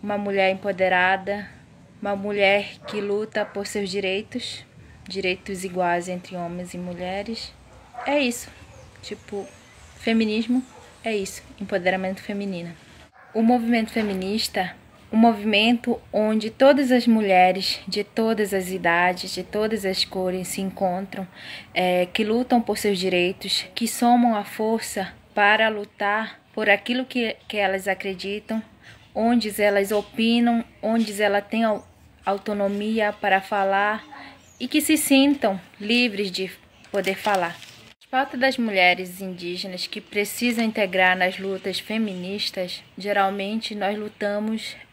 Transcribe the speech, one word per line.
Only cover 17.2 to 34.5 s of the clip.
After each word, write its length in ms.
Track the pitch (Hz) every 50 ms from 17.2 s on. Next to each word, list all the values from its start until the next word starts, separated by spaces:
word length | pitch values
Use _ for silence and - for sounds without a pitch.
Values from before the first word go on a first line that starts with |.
| 214 196 190 180 180 185 185 190 190 - - - - -
de 160 | 185 208 202
todas 480 | - _ - 220 220 226 208 214 196
as 200 | 202 190 185 180
idades, 600 | 185 190 170 170 170 175 175 180 180 180 - 185
de 120 | - 180 185
todas 420 | - - 208 214 220 214 220 196
as 180 | 190 190 - -
cores 440 | - - 196 185 185 180 185 185 180
se 120 | - -
encontram, 680 | 196 190 185 - 196 185 175 185 196 190 - - 190 180 - - - - - - - -
é, 360 | - - 185 180 180 180 180 180
que 160 | - - 220
lutam 360 | 208 220 233 254 247 - 240
por 200 | 233 - 208 -
seus 180 | - 208 202 180
direitos, 680 | 180 190 180 180 175 175 196 - - 196 - - - - -
que 120 | - 233 226
somam 480 | - - - 240 240 247 240 240 226
a 80 | 208 202
força 680 | - - - 220 220 226 226 - - - 214 190 185 - - - _ -
para 340 | - 208 202 214 220 220 220
lutar 720 | 220 208 202 202 _ _ 208 202 208 220 220 214 - - _ _
por 160 | _ - 220 214
aquilo 380 | 202 202 - - 240 254 262
que, 300 | 254 - 247 233 220 - - _ _
que 100 | - 208
elas 300 | 202 190 190 196 185 196
acreditam, 720 | 190 190 - 196 190 185 185 196 202 214 208 _ 220 220 214 - - - - - - - - - _
onde 480 | - 220 233 240 240 220 214 202 -
elas 300 | 208 208 202 202 196 196
opinam, 720 | 214 208 202 - - - 226 226 233 240 240 240 233 233 233 - - -
onde 400 | - 214 226 233 226 208 208 196
ela 200 | 214 208 196 202
tem 220 | 202 - - 226 226
au-, 240 | 220 214 196 - - _ _ - - _ _ -
autonomia 880 | - 196 202 - - 208 202 202 196 202 202 208 214 220 220 214 208 208
para 260 | - - 202 190 190
falar 640 | 190 - - 202 196 196 196 196 202 208 214 220 - - - - - - - - - -